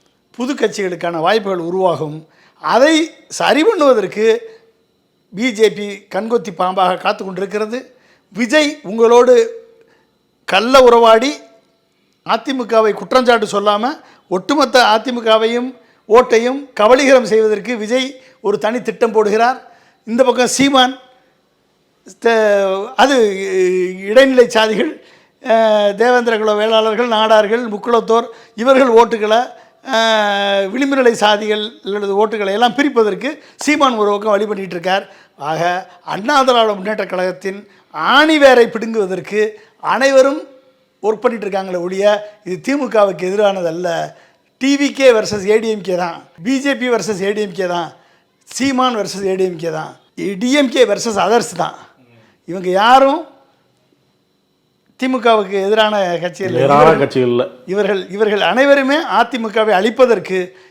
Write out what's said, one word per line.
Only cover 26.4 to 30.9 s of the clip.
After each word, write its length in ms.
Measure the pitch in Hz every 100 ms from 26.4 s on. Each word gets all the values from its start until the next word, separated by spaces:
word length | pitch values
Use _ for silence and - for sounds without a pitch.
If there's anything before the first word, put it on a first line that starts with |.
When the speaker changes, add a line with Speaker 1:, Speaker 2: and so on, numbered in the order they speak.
| 214
Speaker 1:
வேளாளர்கள், 540 | 208 220 220 220 214 247
நாடார்கள், 600 | 220 220 220 208 226 240
முக்குளத்தோர், 580 | 208 233 233 190 226 247 - -
இவர்கள் 340 | - 247 269 262
ஓட்டுகளை, 520 | 226 226 226 208 220 247 - - _ -
அஹ், 840 | 226 226 220 208 202 202 196 196
விளிம்பு 260 | 240 277